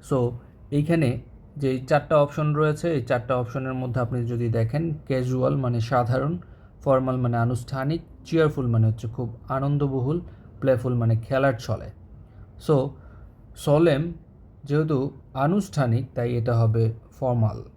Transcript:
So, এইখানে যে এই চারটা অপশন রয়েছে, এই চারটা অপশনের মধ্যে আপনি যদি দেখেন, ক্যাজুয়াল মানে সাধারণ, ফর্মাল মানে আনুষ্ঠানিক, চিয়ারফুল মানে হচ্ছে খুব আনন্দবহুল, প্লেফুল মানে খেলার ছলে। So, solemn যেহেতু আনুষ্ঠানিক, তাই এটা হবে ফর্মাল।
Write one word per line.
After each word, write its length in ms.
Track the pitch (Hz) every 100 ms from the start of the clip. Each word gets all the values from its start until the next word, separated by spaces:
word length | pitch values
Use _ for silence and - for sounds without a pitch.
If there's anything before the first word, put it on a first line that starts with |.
| -
So, 220 | 139 120 120 - - -
এইখানে 520 | 143 147 170 139 120 - - - -
যে 140 | 139
এই 160 | 131 127
চারটা 300 | 151 143 156
অপশন 380 | 147 147 151
রয়েছে, 380 | 147 151 151 175
এই 100 | 156
চারটা 340 | 113 123 113 127
অপশনের 380 | 117 139 131
মধ্যে 260 | 131 127 120
আপনি 260 | 120 120 117
যদি 220 | 120 120
দেখেন, 460 | 113 113 147 165 151 -
ক্যাজুয়াল 500 | 131 127 127 127 143
মানে 240 | 127 120
সাধারণ, 580 | 113 131 117 131 139 175 - - - -
ফর্মাল 360 | - 131 131 127
মানে 200 | 123 117
আনুষ্ঠানিক, 640 | 117 123 - 139 135 165 - -
চিয়ারফুল 420 | - 160 160 147 127
মানে 200 | 113 110
হচ্ছে 220 | 107 117
খুব 280 | 113 120 113 -
আনন্দবহুল, 720 | 135 139 143 143 135 123 170 180 - - -
প্লেফুল 340 | 135 127 123
মানে 220 | 123 117 113
খেলার 380 | - 135 135 120
ছলে। 320 | - 104 - - - - - - - - -
So, 220 | 156 139 - - - - - - -
solemn 480 | - 147 170 139 170 165 - - - -
যেহেতু 560 | 135 143 156 147 135 - -
আনুষ্ঠানিক, 720 | 131 139 196 190 - 127 113 -
তাই 220 | - 120 120
এটা 180 | 117
হবে 400 | 117 113 113 113 113 -
ফর্মাল। 520 | - 131 123 110 58 -